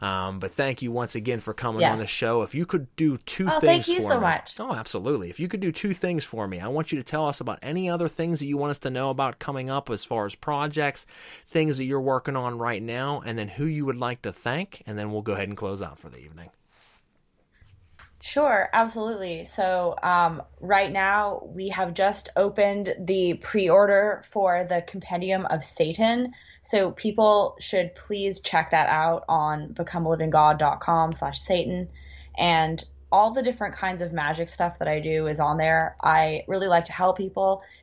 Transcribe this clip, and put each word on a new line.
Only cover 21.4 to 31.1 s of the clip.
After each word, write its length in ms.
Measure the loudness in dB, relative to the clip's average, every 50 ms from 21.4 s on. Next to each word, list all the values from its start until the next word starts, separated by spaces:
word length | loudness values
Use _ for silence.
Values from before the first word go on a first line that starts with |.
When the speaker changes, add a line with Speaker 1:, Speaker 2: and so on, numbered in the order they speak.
| -10
Speaker 2:
we 240 | -12 -10 -8 -8 -6
have 220 | -2 -2 -4 -2
just 380 | 0 2 2 2 2 -2 -10 -4 0
opened 580 | 2 2 2 2 2 2 2 2 -2 -2 -4 -4 -4
the 340 | -2 0 0 2 2 2 0
pre-order 920 | -2 -4 -2 0 2 4 8 8 8 8 8 6 4 4 2 0 -4 -8 -6
for 340 | -2 0 2 2 2 2 0
the 160 | 0 -2 -2
Compendium 640 | -2 -4 -12 -12 -8 -6 -6 -4 -2 0 0 0 0
of 180 | 0 -2 -2 -4
Satan. 680 | -6 0 0 0 0 2 2 2 2 4 2 -2 -4 -6 -14 -20 -20 -20 -16
So 300 | -6 0 2 4 4 2
people 640 | 0 -2 -4 -2 2 6 6 6 8 6 4 2 -2 -8
should 340 | -8 -2 0 0 0 -2 -6
please 460 | -14 -10 -8 -6 -2 -2 -4 -4 -4
check 300 | -6 0 0 0 0 2
that 180 | 2 2 4 4
out 360 | 2 2 2 2 0 -2 0 0
on 440 | 0 2 2 0 -2 -4 -6 -10
become 340 | -8 -8 -8 -6 -4 -2 0
a 20 | 0
living 220 | 0 0 0 4
god 280 | 6 8 8 8 6 6
dot 220 | 4 2 2 0
com 320 | 0 2 4 4 4 2